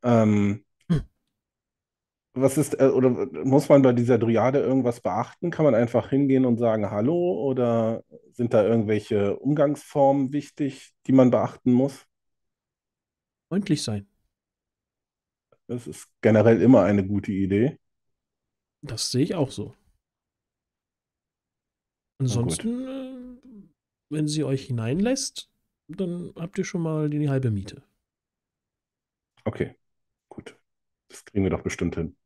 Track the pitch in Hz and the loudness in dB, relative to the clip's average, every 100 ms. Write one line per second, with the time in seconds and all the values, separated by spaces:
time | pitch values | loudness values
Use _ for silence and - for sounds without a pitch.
0 | 123 117 107 104 101 101 _ _ _ 165 | 4 4 4 2 0 -2 _ _ _ -4
1 | - _ _ _ _ _ _ _ _ _ | -4 _ _ _ _ _ _ _ _ _
2 | _ _ _ 127 131 156 143 - 135 120 | _ _ _ -2 0 0 -2 2 2 4
3 | 127 120 98 76 113 139 147 143 131 120 | 2 0 -6 -4 2 2 6 6 6 2
4 | 120 120 113 110 120 131 120 131 120 117 | 2 2 2 2 2 0 0 0 0 -4
5 | - 92 127 - 175 165 151 113 120 - | -4 -4 -6 -6 -8 0 2 4 2 -2
6 | - 135 143 131 127 113 117 110 101 104 | 0 0 2 2 2 0 0 0 -2 -2
7 | 123 175 175 185 139 131 131 117 113 113 | -2 0 -2 -2 -4 -2 0 0 -2 -4
8 | - - _ - 120 117 101 117 104 107 | -12 -20 _ -6 0 2 4 2 0 -2
9 | - 107 101 - 135 147 147 143 - 147 | -2 -2 -2 -2 -2 0 0 -2 -6 0
10 | 139 143 131 147 143 - 143 - - _ | 2 2 -2 -6 -10 -8 -8 -8 -20 _
11 | - 131 127 117 123 - - 123 139 - | 2 6 6 4 -2 -4 0 2 2 -4
12 | _ _ _ _ _ _ _ _ _ _ | _ _ _ _ _ _ _ _ _ _
13 | _ _ _ _ _ 185 196 151 - 104 | _ _ _ _ _ -6 -2 -2 -2 -8
14 | 101 _ _ _ _ _ _ _ _ _ | -10 _ _ _ _ _ _ _ _ _
15 | _ _ _ _ _ _ _ 123 - - | _ _ _ _ _ _ _ -12 -12 -18
16 | - _ 110 107 107 110 110 127 92 101 | -20 _ 2 6 6 6 8 6 6 2
17 | 95 101 95 95 95 98 123 - _ _ | 0 -4 -4 -4 -2 0 0 -4 _ _
18 | _ _ _ _ _ _ _ _ 139 113 | _ _ _ _ _ _ _ _ -14 -10
19 | - 123 165 190 135 - 101 - _ _ | -6 -2 -2 -2 -4 -6 -14 -16 _ _
20 | _ _ _ _ _ _ _ _ _ _ | _ _ _ _ _ _ _ _ _ _
21 | _ _ _ _ _ _ _ _ _ _ | _ _ _ _ _ _ _ _ _ _
22 | _ _ 131 117 120 160 220 240 262 269 | _ _ -4 -2 -2 -4 -6 -8 -8 -12
23 | 262 262 247 247 262 220 196 _ _ _ | -12 -16 -18 -20 -20 -20 -20 _ _ _
24 | _ 151 151 151 135 135 - 120 113 156 | _ -6 -4 -4 -4 -4 -4 -6 -4 -2
25 | 214 262 - - - _ _ _ _ 165 | -2 -2 -6 -12 -20 _ _ _ _ -10
26 | 185 175 175 - 170 - 180 180 165 156 | -8 -8 -12 -12 -10 -6 -6 -4 -4 -2
27 | 151 147 147 135 127 104 95 - _ _ | -2 -2 -2 0 -2 -4 -6 -16 _ _
28 | _ _ _ _ _ _ _ _ _ _ | _ _ _ _ _ _ _ _ _ _
29 | _ _ _ _ - - 117 - _ _ | _ _ _ _ -10 -6 -8 -8 _ _
30 | _ _ _ - - _ _ _ _ _ | _ _ _ -20 -20 _ _ _ _ _
31 | _ - - 101 95 82 92 - 87 82 | _ -20 -10 -4 -2 -2 -6 -6 -6 -4
32 | 82 - | -8 -10